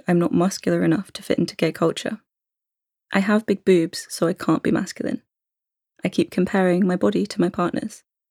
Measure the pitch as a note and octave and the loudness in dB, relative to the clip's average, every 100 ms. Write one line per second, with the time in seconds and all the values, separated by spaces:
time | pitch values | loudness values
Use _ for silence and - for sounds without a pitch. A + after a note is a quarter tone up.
0 | - F3 F3 - F3+ - - E3+ E3+ D#3+ | 0 2 2 2 2 0 -2 0 2 0
1 | F#3+ - - - E3+ - D#3+ - E3 D3+ | -2 -8 -2 0 -2 -2 -4 0 -2 -2
2 | - G#3+ _ _ _ _ _ _ _ _ | -6 -10 _ _ _ _ _ _ _ _
3 | _ G3 G3 G#3+ A3+ G3 - F3+ E3 - | _ -2 2 0 0 0 4 4 2 -4
4 | - - E3+ F#3 - D#3+ - - F#3+ - | -12 -2 -2 0 0 0 2 0 -2 -6
5 | - - _ _ _ _ _ _ _ _ | -6 -8 _ _ _ _ _ _ _ _
6 | - - - - F3+ G3 F#3 F3+ F#3+ F3+ | -4 -2 -2 0 0 2 2 2 2 2
7 | G3+ G3+ G#3 - F3 - F3 - A3 - | 0 0 -2 -2 -2 -2 -4 -4 -8 -12
8 | _ _ _ | _ _ _